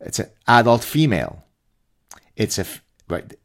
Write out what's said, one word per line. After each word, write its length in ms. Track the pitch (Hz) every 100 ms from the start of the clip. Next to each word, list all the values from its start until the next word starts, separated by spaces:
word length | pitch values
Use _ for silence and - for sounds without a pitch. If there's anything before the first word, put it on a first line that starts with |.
It's 180 | 87 -
an 120 | 104 _ -
adult 340 | 120 117 117
female. 600 | - 147 156 90 50 - _ _ _ _ _ _ _ - _
It's 240 | - 104 -
a 40 |
f-, 200 | 92 - _ _ _
right. 240 | 85 - -